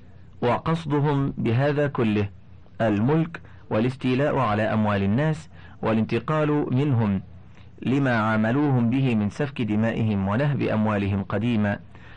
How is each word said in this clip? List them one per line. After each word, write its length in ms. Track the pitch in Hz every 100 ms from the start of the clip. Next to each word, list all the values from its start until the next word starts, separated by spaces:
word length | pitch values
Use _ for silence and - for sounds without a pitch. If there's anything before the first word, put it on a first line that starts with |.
| - - - -
وقصدهم 920 | 120 110 160 165 156 147 147 139 139 -
بهذا 480 | 113 117 143 143 147
كله 420 | 139 110 104 101 - - - - -
الملك 600 | 113 104 123 160 160 - - - -
والاستيلاء 680 | 110 127 131 127 127 147 139
على 240 | 117 107
أموال 400 | 107 110 104 101
الناس 480 | 98 117 156 151 - - - -
والانتقال 840 | 110 110 110 117 135 156 151 147 143
منهم 480 | 127 147 117 104 95 - - - - - -
لما 340 | - 139 131 117
عاملوهم 720 | 110 110 110 135 147 127 117
به 240 | 135 135
من 160 | 110 104
سفك 320 | - 143 -
دمائهم 680 | 110 107 113 - 110 101 95
ونهب 340 | 110 147 127
أموالهم 600 | 113 110 107 101 98 101
قديما، 560 | 95 104 120 110 104 104 - - -